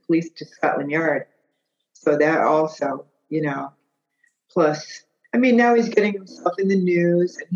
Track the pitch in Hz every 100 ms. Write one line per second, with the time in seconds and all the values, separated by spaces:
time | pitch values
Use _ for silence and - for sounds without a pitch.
0 | - 165 165 - 147 _ 156 - 143 156
1 | 160 139 - _ _ _ _ _ _ _
2 | 151 147 151 160 123 156 156 - 135 135
3 | - _ _ 156 151 139 139 - _ _
4 | _ _ _ _ _ 185 151 151 - -
5 | - _ _ 240 254 233 240 233 - 208
6 | 208 196 190 - - - 196 196 180 175
7 | 175 175 180 - -